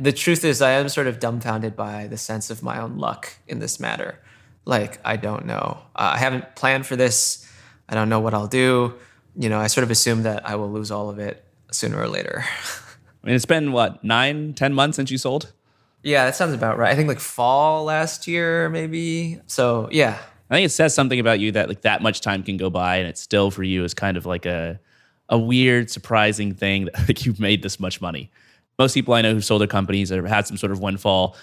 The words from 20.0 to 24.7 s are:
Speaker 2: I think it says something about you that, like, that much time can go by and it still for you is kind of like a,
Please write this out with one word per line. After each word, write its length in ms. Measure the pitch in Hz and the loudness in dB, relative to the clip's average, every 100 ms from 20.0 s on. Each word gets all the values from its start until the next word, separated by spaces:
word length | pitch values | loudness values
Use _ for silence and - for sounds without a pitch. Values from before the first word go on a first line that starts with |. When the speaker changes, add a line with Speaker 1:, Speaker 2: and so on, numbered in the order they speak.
| 131 101 - _ _ | 2 0 -12 _ _
Speaker 2:
I 40 | 147 | 2
think 100 | 185 | 2
it 40 | |
says 240 | - 160 | 4 4
something 260 | 143 131 127 | 4 2 2
about 180 | 113 107 | 2 2
you 140 | 107 | 2
that, 160 | 104 85 | 0 -2
like, 140 | 95 | 0
that 200 | 110 101 | 0 2
much 180 | 107 101 | 0 0
time 220 | 110 98 | -2 -2
can 140 | 95 95 | -4 -4
go 120 | 92 | -2
by 280 | 90 90 92 | 0 0 0
and 120 | 87 | -2
it 100 | - | -8
still 340 | - 104 98 | 0 2 2
for 100 | 95 | 0
you 220 | 95 92 | -2 -2
is 100 | 87 | -2
kind 220 | - 101 90 | -2 -2 -2
of 100 | 90 | -4
like 200 | 87 87 | -6 -4
a, 340 | 87 82 | -4 -6